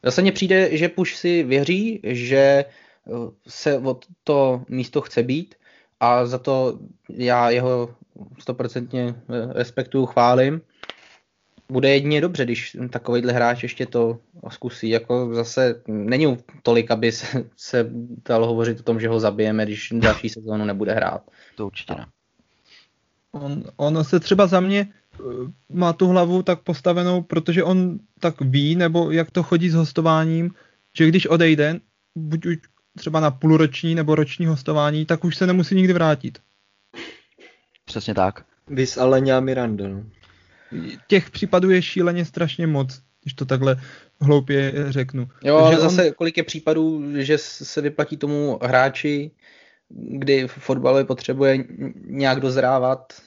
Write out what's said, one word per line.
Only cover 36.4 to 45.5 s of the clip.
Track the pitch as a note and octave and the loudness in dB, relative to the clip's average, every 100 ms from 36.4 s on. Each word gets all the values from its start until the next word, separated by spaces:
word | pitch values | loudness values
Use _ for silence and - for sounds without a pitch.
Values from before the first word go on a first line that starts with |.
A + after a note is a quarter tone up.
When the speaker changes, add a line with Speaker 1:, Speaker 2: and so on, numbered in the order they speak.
| _ _ _ _ G2+ - - - _ _ - _ _ _ - | _ _ _ _ _ -18 -18 -20 _ _ -20 _ _ _ -12
Speaker 2:
Přesně | A2+ A2 | -10 -4
tak. | G2 F#2+ - _ _ - | 0 0 0 _ _ -8
Speaker 4:
Vis | C3+ C3 B2 | -4 -4 2
Alenia | B2+ C3 C3+ C3 | 4 4 4 2
Miranda, | C3 C3 A#2+ G#2 G2 | 2 -2 -2 -4 -6
no. | G2 A2 _ _ _ _ _ _ - E2 - _ | -8 -14 _ _ _ _ _ _ -12 -12 -16 _
Speaker 3:
Těch | G3 - | 2 2
případů | - G3+ F#3 F#3 | -6 0 2 4
je | F#3 | 2
šíleně | E3+ F#3 F3 F3 E3 | 2 -2 0 0 -6
strašně | - E3+ - E3 | -4 -4 -2 -2
moc, | D3 C3 - _ _ | 0 -2 -8 _ _
když | C#3+ | -16
to | C3 C3+ | -10 -4
takhle | C3 C3+ C3 - - _ _ | 0 2 0 -6 -20 _ _
hloupě, | C#3+ D3 C3+ C#3 C3+ C#3 | 4 4 4 0 0 -2
eh, | C#3 | -4
řeknu. | C3+ C3 C3+ B2 _ | -4 -4 -6 -8 _
Speaker 1:
Jo, | C#3 | 2